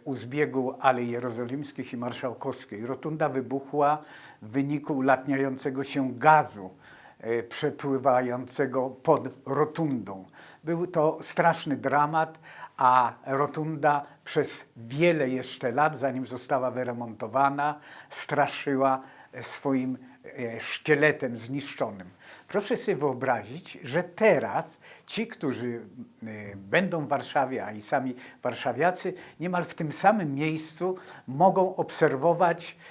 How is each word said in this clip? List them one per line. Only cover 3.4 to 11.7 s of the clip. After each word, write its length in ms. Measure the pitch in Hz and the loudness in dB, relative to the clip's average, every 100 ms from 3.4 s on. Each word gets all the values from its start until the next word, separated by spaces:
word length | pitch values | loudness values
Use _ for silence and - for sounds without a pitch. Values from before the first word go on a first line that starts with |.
| 120 135 139 147 143 151 - - - - | -2 -4 -4 2 2 2 -4 -20 -20 -20
w 80 | 107 | -6
wyniku 480 | 127 139 147 147 139 | -2 0 -2 -2 0
ulatniającego 880 | 135 131 139 139 135 131 147 131 | 4 4 4 0 0 -2 -4 -4
się 300 | 135 143 131 | -4 -2 -2
gazu, 560 | 113 151 156 - 104 95 - - - - - | 2 6 8 6 -4 -14 -16 -20 -20 -20 -10
e, 240 | 113 117 | -2 -2
przepływającego 1500 | - - 147 - 143 135 131 127 127 123 131 - 135 131 131 | -2 -4 -4 -2 -2 0 4 4 2 -2 -4 -2 -2 0 -2
pod 400 | 131 - 139 127 - - | -2 2 2 2 -10 -4
rotundą. 800 | 135 151 165 156 127 98 95 92 - - - | 0 0 0 -2 -2 -4 -12 -14 -20 -20 -12
Był 240 | 151 170 175 | -6 -4 -2
to 300 | 165 151 151 | 2 2 0
straszny 560 | - - 170 165 156 | -2 2 4 4 0